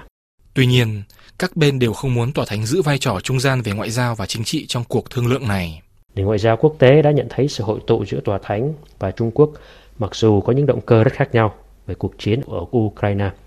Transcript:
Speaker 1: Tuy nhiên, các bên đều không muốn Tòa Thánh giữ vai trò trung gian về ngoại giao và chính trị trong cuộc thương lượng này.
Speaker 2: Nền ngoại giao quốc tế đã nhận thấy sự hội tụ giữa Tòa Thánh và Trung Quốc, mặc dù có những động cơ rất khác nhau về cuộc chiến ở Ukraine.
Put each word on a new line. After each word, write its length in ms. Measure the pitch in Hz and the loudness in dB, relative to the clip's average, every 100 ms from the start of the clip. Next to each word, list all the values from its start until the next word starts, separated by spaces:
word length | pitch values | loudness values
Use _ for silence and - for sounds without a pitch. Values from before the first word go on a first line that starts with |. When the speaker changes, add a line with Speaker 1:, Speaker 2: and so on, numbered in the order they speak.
| - _ _ _ _ | -8 _ _ _ _
Speaker 1:
Tuy 120 | - 123 | 0 2
nhiên, 380 | 123 113 104 101 - - - | 2 0 -4 -12 -20 -20 -8
các 160 | 180 175 | -6 0
bên 240 | 147 135 | 0 2
đều 140 | 120 | 0
không 200 | 104 139 | 0 -2
muốn 200 | 120 117 | -2 -2
Tòa 120 | 147 120 | -2 -4
Thánh 200 | 104 110 | -4 -2
giữ 160 | 170 | 0
vai 160 | 151 139 | 0 0
trò 220 | 139 92 | 0 -2
trung 160 | - 131 | -2 -2
gian 220 | 139 131 | 0 0
về 100 | 110 | -2
ngoại 180 | 101 104 | -4 -4
giao 260 | 113 123 117 | -2 -2 -4
và 100 | 113 | -6
chính 180 | 113 | -6
trị 220 | 110 160 - | -4 -6 -4
trong 160 | 123 117 | -6 -4
cuộc 220 | 120 - | -4 -4
thương 180 | - 120 | -2 0
lượng 200 | 127 113 | 0 -2
này. 340 | 98 87 80 - _ _ - | -2 -4 -8 -20 _ _ -4
Speaker 2:
Nền 100 | 98 | -2
ngoại 140 | 107 | 2
giao 180 | 113 113 | 2 4
quốc 180 | 156 151 | 2 4
tế 220 | 127 151 | 6 6
đã 100 | 147 | 6
nhận 160 | 147 120 | 2 -2
thấy 180 | - 143 | -2 -4
sự 160 | - | -2
hội 160 | 104 117 - | -4 -4 -2
tụ 180 | 113 107 | -2 -2
giữa 140 | - | -6
Tòa 200 | - 98 | -4 -6
Thánh 300 | - 104 135 156 - - | -4 -4 -4 -8 -14 -8
và 120 | 95 | -6
Trung 200 | - 113 | -4 -2
Quốc, 200 | 113 151 151 - - - - | 2 2 0 -20 -20 -20 -8
mặc 160 | 101 - | -8 0
dù 260 | 110 104 | 4 4
có 120 | 95 | 2
những 120 | 131 147 | 2 2
động 160 | - | 0
cơ 220 | - 113 | 4 4
rất 100 | 113 | 4
khác 200 | - 135 | 0 0
nhau 220 | 117 107 - - _ - | 2 2 -2 -14 _ -12
về 80 | 90 | -8
cuộc 180 | 98 - | -8 -6
chiến 240 | 104 117 139 | -2 -2 -2
ở 180 | 98 85 123 | -8 -4 0
Ukraine. 540 | 107 - 104 101 98 - | -2 -2 -2 0 -2 -4